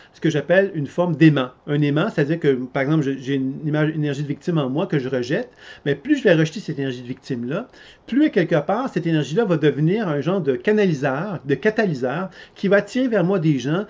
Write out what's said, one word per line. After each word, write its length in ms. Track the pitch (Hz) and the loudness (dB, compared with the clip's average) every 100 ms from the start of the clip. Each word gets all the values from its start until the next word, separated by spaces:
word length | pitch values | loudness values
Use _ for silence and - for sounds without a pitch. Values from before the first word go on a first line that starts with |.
| - | -20
ce 80 | - | -4
que 80 | 160 | -2
j'appelle 400 | 147 143 180 196 | -2 2 2 2
une 140 | 160 131 | -2 -6
forme 280 | - 180 139 | -2 -2 6
d'aimant. 340 | 156 139 127 - - | 6 6 -2 -6 -4
Un 140 | 147 | 0
aimant, 260 | 143 147 208 | 2 2 0
c'est-à-dire 300 | - 143 165 | 0 -2 0
que, 140 | 151 | 2
par 300 | 127 127 143 | 0 -2 -4
exemple, 200 | 135 160 | 0 0
je, 80 | 135 139 | 0 -4
j'ai 180 | 131 139 | -4 -2
une 180 | 131 147 151 | -2 -4 -4
image, 220 | 151 151 | 0 0
une 140 | 156 | 0
énergie 200 | 147 135 | -4 -4
de 40 | 143 | -6
victime 300 | 147 - 160 | -6 -2 -2
en 120 | 131 | -2
moi 180 | 139 190 | -2 -2
que 100 | 151 | -2
je 100 | 123 | -2
rejette, 440 | 127 113 180 254 - - - 143 | -4 -2 -4 -6 -14 -20 -8 -4
mais 80 | |
plus 240 | 139 277 285 | -4 0 2
je 60 | |
vais 100 | 208 | 4
rejeter 260 | 160 156 214 | 4 2 -2
cette 200 | - 139 | -10 -6
énergie 220 | 135 123 | -6 -6
de 60 | 123 | -10
victime-là, 600 | 117 - 123 117 175 254 - - - - | -12 -8 -6 -4 -6 -8 -18 -20 -20 -4
plus 180 | 240 302 | 0 2
à 40 | |
quelque 300 | 208 165 165 | 2 2 0
part 300 | 147 208 262 | 0 -2 -2
cette 160 | 175 165 | -2 0
énergie-là 400 | 156 131 170 220 | 0 0 -2 0
va 120 | 165 | 2
devenir 500 | 151 131 156 214 196 | 2 2 0 0 0
un 140 | 147 | -2
genre 200 | 135 196 | -2 -2
de 140 | 139 127 | 0 0
canaliseur, 840 | - 214 196 147 139 135 208 165 139 | 2 2 2 2 -2 -2 -4 -6 -2
de 100 | 139 | 0
catalyseur, 760 | 214 214 208 135 127 151 185 - - - | 0 0 -2 0 -2 -4 -6 -12 -20 -6
qui 120 | 190 | 2
va 100 | 196 | 2
attirer 300 | 202 247 262 | 2 -2 0
vers 160 | 214 | 2
moi 140 | 175 196 | 2 2
des 220 | 156 135 | 2 0
gens 260 | 123 170 208 | 0 -2 -4